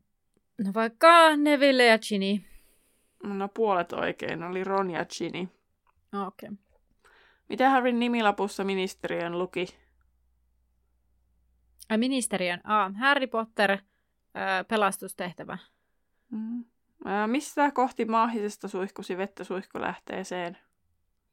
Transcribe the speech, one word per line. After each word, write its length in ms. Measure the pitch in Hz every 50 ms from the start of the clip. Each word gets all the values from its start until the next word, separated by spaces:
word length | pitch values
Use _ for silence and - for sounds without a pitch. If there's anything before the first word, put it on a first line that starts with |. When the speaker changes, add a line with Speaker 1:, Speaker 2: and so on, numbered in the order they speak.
| _ _ _ _ _ _ _ _ _ _ _ - 208
Speaker 1:
No 60 | 196 196
vaikka 600 | 226 226 233 233 - - 330 339 339 330 320 302 294
Neville 480 | 294 302 294 269 269 277 262 254 247
ja 140 | 240 226 220
Ginny. 440 | 220 - 214 196 190 196 202 202 - - - - _ _ _ _ _ _ _ _ _ _ _ _ -
Speaker 2:
No 240 | 202 202 196 196 202
puolet 460 | - - 226 214 196 175 175 - -
oikein, 500 | - 85 170 175 - - - - 160 165
oli 200 | 175 180 185 185
Ron 280 | 190 196 196 196 185
ja 140 | 170 156 170
Ginny. 420 | 170 - - 175 165 - 165 180 185 _ _ _ _ _ _ _ _ _ _ _ _ - 202 196 185
Speaker 1:
Okei. 220 | - - - 220 208 196 _ _ _ _ _ _ _ _ _ _ _ _ _ _ _ _ _ -
Speaker 2:
Mitä 200 | - 202 254 269
Harryn 300 | 269 262 240 254 240 233
nimilapussa 640 | 240 240 240 233 220 208 202 - 190 202 - - 196
ministeriön 760 | 190 196 190 185 190 - _ - 170 170 170 170 170 170 175
luki? 380 | 185 185 - 175 180 175 - _ _ _ _ _ _ _ _ _ _ _ _ _ _ _ _ _ _ _ _ _ _ _ _ _ _ _ _ _ _ _ _ _ _ _ _ _ _ _ _ - - -
Speaker 1:
Ai 80 | 220 220
ministeriön, 640 | 233 262 269 262 240 - - 185 180 175 175 175 -
aa, 280 | - 214 214 202 190 196 202
Harry 280 | 254 277 285 277 262 247
Potter, 440 | - 226 226 220 - - 208 196
ö, 80 | 196 196 - _ _ _ _ _ _ _ _ _ - - 196 190 190 185 180 -
pelastustehtävä. 920 | - 214 208 196 190 - - 190 - - 190 175 165 - 156 - - - - _ _ _ _ _ _ _ _ _ _ _ _ -
Speaker 2:
Mm. 340 | 240 220 220 220 233 240 233 _ _ _ _ _ _ - -
Ää, 220 | - 190 202 214 220
missä 440 | 233 294 302 - - - 285 285
kohti 340 | 285 - 247 254 - - 233
maahisesta 640 | 220 220 226 226 233 233 226 208 208 208 - - 196
suihkusi 500 | 202 185 185 196 - - 185 - 190 175
vettä 260 | 190 202 - - 180
suihkulähteeseen? 1120 | - 180 185 196 - - - - - 175 - - - - 190 190 - - 180 175 170 185 - _ _ _ _ _ _ _ _ _ _ _ _ _ _